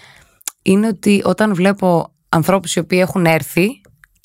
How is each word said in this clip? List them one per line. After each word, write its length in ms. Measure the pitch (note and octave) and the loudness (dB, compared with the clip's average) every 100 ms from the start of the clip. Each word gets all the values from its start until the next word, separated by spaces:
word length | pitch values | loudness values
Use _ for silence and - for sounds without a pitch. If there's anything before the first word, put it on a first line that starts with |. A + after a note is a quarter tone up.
| - - _ _ - - | -20 -20 _ _ -18 -8
είναι 240 | - G3 A3 | 0 0 0
ότι 360 | G3 - G3+ | -2 0 2
όταν 300 | - F3+ G#3+ | 0 0 -2
βλέπω 580 | F3 F#3+ G3+ F#3 E3+ - _ _ | 0 0 0 0 0 -2 _ _
ανθρώπους 460 | E3 D#3 F#3+ F3+ | -2 2 0 -2
οι 40 | - | -6
οποίοι 200 | D#3+ F3+ | -2 -2
έχουν 240 | F#3 F#3+ E3+ | 0 0 2
έρθει 420 | D#3+ - - G3 C#4 _ _ _ _ | 0 -2 -2 -2 -4 _ _ _ _